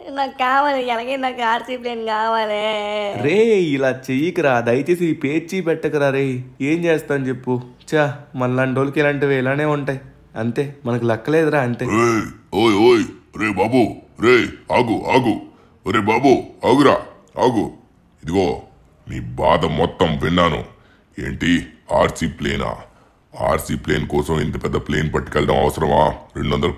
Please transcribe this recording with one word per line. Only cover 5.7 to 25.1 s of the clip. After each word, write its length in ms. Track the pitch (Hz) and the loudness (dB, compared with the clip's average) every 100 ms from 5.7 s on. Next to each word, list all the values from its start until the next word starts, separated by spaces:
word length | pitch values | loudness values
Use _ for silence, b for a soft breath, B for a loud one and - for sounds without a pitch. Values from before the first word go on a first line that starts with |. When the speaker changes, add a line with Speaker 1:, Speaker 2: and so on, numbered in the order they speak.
| 160 156 147 139 | -2 -2 0 2
Speaker 2:
రే. 160 | 135 135 127 127 - | 2 0 -4 -8 -4
ఏం 220 | 139 170 | -2 0
చేస్తాను 440 | 170 156 156 143 131 | 2 0 0 -2 -2
చెప్పు? 340 | 127 127 123 123 - - 156 | -4 -4 -4 -6 -18 -2 0
చా, 220 | 143 139 - 131 | 0 -4 -10 -4
మనలాంటి 440 | 123 127 131 131 | -2 0 0 0
వాళ్ళకి 200 | 139 143 | 0 2
ఇలాంటివి 380 | 147 143 143 135 | 0 2 0 2
ఇలానే 280 | 127 139 151 | 0 0 0
ఉంటాయి. 360 | 147 139 131 - - _ - | -2 -4 -8 -10 -20 _ -6
అంతే, 400 | 113 117 139 139 120 | -4 -2 -4 -6 -4
మనకు 200 | 120 117 | -2 0
లక్కలేదురా, 560 | 110 147 160 156 147 | -2 0 2 2 2
అంతే. 240 | 123 117 127 | 0 -2 -2
Speaker 3:
రేయ్, 380 | 107 117 110 85 - - | 2 2 0 -4 -10 -6
ఓయ్, 220 | 95 113 101 | 2 2 6
ఓయ్, 300 | 117 117 - - _ - | 6 6 2 -8 _ -6
రే 80 | 107 | -4
బాబు, 460 | 95 107 127 98 - - - | 0 2 4 2 -2 -16 0
రే, 160 | 117 123 - - - | 4 6 4 -6 0
ఆగు, 320 | 110 123 95 - | 0 2 0 2
ఆగు. 300 | 131 120 98 - b b b 90 | 2 2 -2 -6 b b b -2
ఒరే 140 | 113 | 0
బాబు, 440 | 104 120 135 113 - - 101 | 2 4 6 4 2 -2 2
ఆగురా, 320 | 135 131 95 - - _ - | 4 4 2 -2 -20 _ -2
ఆగు. 320 | 117 113 82 - _ _ _ _ | 0 2 -2 -6 _ _ _ _
ఇదిగో, 380 | - 95 90 - - - _ _ - | -4 0 0 -2 -10 -20 _ _ -12
నీ 100 | 65 | -10
బాధ 460 | 58 62 76 76 78 | -10 -2 2 2 2
మొత్తం 540 | 76 85 - 85 73 | 0 -2 0 0 0
విన్నాను. 400 | 80 90 85 64 - - b b b - | 0 2 2 0 -8 -16 b b b -12
ఏంటి, 480 | 135 - 87 85 85 - - | -10 -4 0 0 -2 -14 -2
ఆర్సీ 340 | 85 82 - 80 | 0 0 -2 -6
ప్లేనా? 480 | 71 73 69 57 53 - b b b _ | -4 -4 -4 -6 -8 -16 b b b _
ఆర్సీ 420 | - 62 82 - - | -6 -2 -2 -4 -6
ప్లేన్ 220 | 78 78 71 | -2 -4 -2
కోసం 220 | 71 71 80 78 | -4 -2 -2 -4
ఇంత 120 | - | -4
పెద్ద 140 | - - - | -4 -4 -2
ప్లేన్ 200 | - 78 | -2 -2